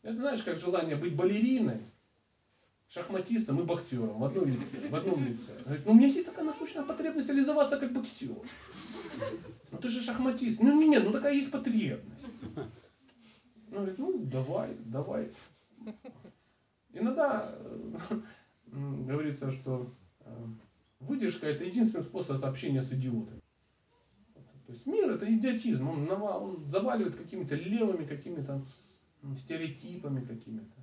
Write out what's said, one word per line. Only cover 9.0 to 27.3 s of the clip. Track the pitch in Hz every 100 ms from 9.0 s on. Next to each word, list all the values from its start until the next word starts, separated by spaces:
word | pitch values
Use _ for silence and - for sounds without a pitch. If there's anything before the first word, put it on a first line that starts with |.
| - - 539 - - - -
"Ну, | -
ты | 247
же | 240
шахматист". | 226 233 262 240 240 220
"Ну, | 254 294
не, | 311
не, | 269
ну | 196
такая | 220 285
есть | 277 269
потребность". | 277 254 220 156 107 - - - - 120 - 117 - - _ _ _ - - _ - 214
Ну, | 202
говорит: | 190 190
"Ну, | 330 285
давай, | 135 131 131 185 - -
давай". | 113 135 143 - - - - _ _ - 220 214 254 - - _ _ _ _ _ _
Иногда, | - 226 285 285 220 -
э, | - - - - - 170 220 - - _ _ -
м, | 139 139 135
говорится, | 127 143 151 135 135
что, | 131 131 127 123 - - _
э, | - 117 117 110 - _ _ _
выдержка — | 135 269 196 - 151
это | 143
единственный | 180 220 220 -
способ | - 190 170 135
общения | 135 - 160 131
с | 123
идиотами. | 131 127 113 107 - _ _ _ _ _ _ _ _ _ - - -
То | -
есть | 120
мир — | 262 427 330
это | - 208
идиотизм, | 220 254 220 240 127 139
он | 156 151
нава-, | 202 208 185
он | 202 175 147
заваливает | 190 247 233 175 -
какими-то | -